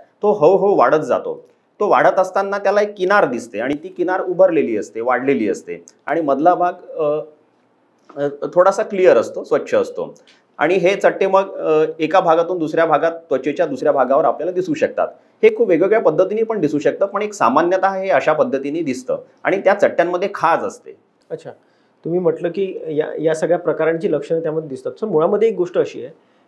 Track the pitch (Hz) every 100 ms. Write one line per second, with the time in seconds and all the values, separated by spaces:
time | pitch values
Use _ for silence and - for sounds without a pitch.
0 | - - 208 - 151 190 196 175 123 156
1 | 131 95 87 80 - _ _ - 196 131
2 | 160 190 185 196 196 202 196 202 214 196
3 | 185 208 160 117 113 101 127 147 180 185
4 | 175 185 185 175 185 160 120 107 90 113
5 | 120 127 135 127 104 92 - 85 - _
6 | - 151 151 135 170 170 180 180 - 160
7 | 147 151 151 _ _ _ _ _ _ _
8 | _ - 143 143 - 175 190 196 220 202
9 | 180 127 - - - 226 - 110 92 -
10 | 76 - _ _ _ - 156 190 175 202
11 | 175 160 196 190 196 - 165 156 156 160
12 | 156 190 175 160 170 185 151 160 165 151
13 | 165 165 - 131 147 143 165 131 156 139
14 | 123 135 143 120 160 180 165 143 101 -
15 | 85 - _ - 214 214 220 160 190 220
16 | 190 156 185 214 220 220 151 143 151 -
17 | 202 202 214 - 117 135 175 185 190 190
18 | 190 156 - 156 127 135 139 160 147 127
19 | - - - _ 156 190 185 202 123 -
20 | 170 180 196 - 160 156 104 - 64 -
21 | _ _ - 165 135 - _ _ _ _
22 | - 175 170 - 175 180 190 - 160 147
23 | - - 156 156 170 170 165 147 160 165
24 | 165 147 - 165 160 160 151 127 131 -
25 | - 151 170 202 226 185 175 185 143 123
26 | 123 - _ _